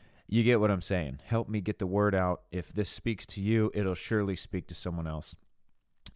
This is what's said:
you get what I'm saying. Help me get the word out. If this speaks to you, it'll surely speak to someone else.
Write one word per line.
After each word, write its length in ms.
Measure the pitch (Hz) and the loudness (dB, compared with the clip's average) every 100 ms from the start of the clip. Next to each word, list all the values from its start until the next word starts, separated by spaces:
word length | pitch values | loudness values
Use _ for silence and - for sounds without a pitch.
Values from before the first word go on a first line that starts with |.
| - - - | -20 -20 0
you 160 | 113 | 4
get 180 | 117 117 | 6 6
what 100 | 107 | 4
I'm 100 | 95 | 2
saying. 400 | - 92 73 65 - | 0 -2 -2 -6 -2
Help 200 | 117 - | -2 0
me 140 | 107 | -4
get 180 | 95 - | -2 -4
the 80 | 92 | 0
word 280 | 101 104 | 2 4
out. 280 | 95 92 90 _ | 4 2 0 _
If 220 | 90 - | -8 -4
this 160 | 104 98 | -4 -4
speaks 380 | - 117 110 - | -4 -4 -4 -6
to 160 | 104 | -4
you, 280 | 101 113 107 | 2 4 2
it'll 200 | 104 95 | 0 -2
surely 400 | 87 - 110 98 | -2 0 0 0
speak 320 | 90 - 92 - | -2 -6 -6 -6
to 60 | |
someone 320 | - 90 85 80 | -8 -6 -4 -4
else. 300 | 78 - - _ _ - _ _ _ - | -6 -10 -16 _ _ -20 _ _ _ -16